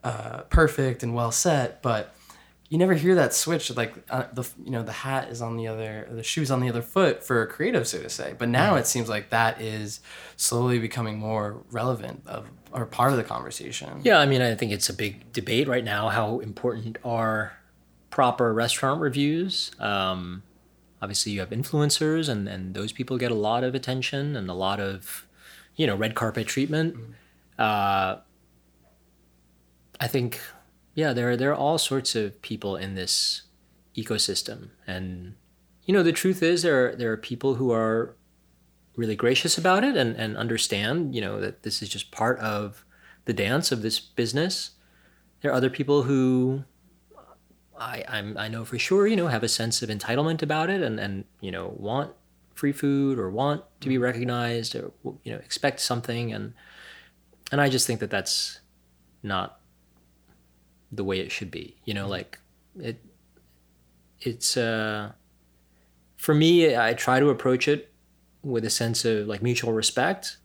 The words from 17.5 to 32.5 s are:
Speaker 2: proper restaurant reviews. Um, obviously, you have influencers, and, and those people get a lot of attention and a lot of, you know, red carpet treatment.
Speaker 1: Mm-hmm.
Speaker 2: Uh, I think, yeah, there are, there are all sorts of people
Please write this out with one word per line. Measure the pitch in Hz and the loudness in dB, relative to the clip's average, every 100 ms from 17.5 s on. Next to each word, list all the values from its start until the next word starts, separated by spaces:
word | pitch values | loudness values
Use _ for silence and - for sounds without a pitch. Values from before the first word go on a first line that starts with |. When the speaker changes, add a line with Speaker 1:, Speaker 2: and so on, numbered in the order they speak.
| - _ _ _ _ _ | -10 _ _ _ _ _
Speaker 2:
proper | - 127 123 120 | 2 4 4 2
restaurant | 110 117 - 135 151 | 2 2 2 0 2
reviews. | 151 127 143 160 190 - - - | 0 2 2 2 -2 -2 -4 -4
Um, | 107 101 95 92 87 90 - _ _ _ _ _ | -2 0 0 -2 -6 -10 -14 _ _ _ _ _
obviously, | 101 101 - | -6 -2 -2
you | 101 | -4
have | 92 | -4
influencers, | 113 131 151 147 - 156 160 151 | -4 -2 2 2 2 2 2 0
and, | 110 101 | -2 -4
and | 95 92 | -6 -8
those | 95 104 | -6 -8
people | - 123 131 | -6 -4 -2
get | 123 | 0
a | |
lot | 110 107 117 | 0 2 2
of | 127 131 | 0 -2
attention | 127 131 123 139 143 | -4 -4 -2 -4 -4
and | 139 92 | -4 -6
a | |
lot | 90 95 101 | -2 0 0
of, | 98 98 - - - _ - - - - | -4 -6 -10 -14 -16 _ -20 -20 -16 0
you | 151 | 0
know, | |
red | 98 - 113 | 2 -2 0
carpet | 110 110 110 | -2 -2 -4
treatment. | - 143 151 160 175 | -2 0 0 0 -4
Speaker 1:
Mm-hmm. | - - _ _ _ - | -16 -20 _ _ _ 0
Speaker 2:
Uh, | 113 104 98 98 95 98 _ _ _ _ _ _ _ _ _ _ _ _ _ _ _ _ _ - | 2 2 2 2 0 -4 _ _ _ _ _ _ _ _ _ _ _ _ _ _ _ _ _ -4
I | 120 | -2
think, | 135 120 - - - _ _ _ | 0 -2 -6 -12 -18 _ _ _
yeah, | - 156 | -2 0
there | 123 120 | 2 2
are, | 120 | 2
there | 135 | 2
are | 147 | 2
all | 139 160 | 2 2
sorts | - 135 127 | 2 0 0
of | 117 104 - | -2 -2 -6
people | - | -10